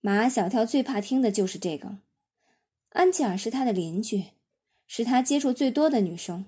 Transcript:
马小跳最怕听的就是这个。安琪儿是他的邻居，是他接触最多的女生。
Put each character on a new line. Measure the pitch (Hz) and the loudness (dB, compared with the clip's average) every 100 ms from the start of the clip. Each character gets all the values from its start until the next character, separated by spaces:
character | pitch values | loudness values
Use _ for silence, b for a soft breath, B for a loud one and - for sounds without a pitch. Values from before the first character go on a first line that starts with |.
马 | 208 202 240 | 0 2 2
小 | 247 180 | 2 0
跳 | 254 | 0
最 | 226 285 | 2 0
怕 | 254 220 | 0 -4
听 | 202 262 | -2 0
的 | 240 | 0
就 | 202 185 | 0 -2
是 | - | -2
这 | 180 147 | -6 -6
个。 | - 202 _ _ _ _ _ _ _ _ _ | -10 -16 _ _ _ _ _ _ _ _ _
安 | - 370 | 2 4
琪 | 359 | 4
儿 | 240 185 | 2 0
是 | 220 | -4
他 | 262 254 | -2 0
的 | |
邻 | 185 165 175 | 0 -2 -4
居， | 220 202 175 _ _ _ _ _ _ | -2 -4 -6 _ _ _ _ _ _
是 | - | -6
他 | 233 254 | 0 2
接 | 262 285 | 4 2
触 | 277 | 0
最 | 247 269 | 0 0
多 | 254 311 | 2 2
的 | 262 | 2
女 | 185 170 | 0 -4
生。 | - 175 | -10 -10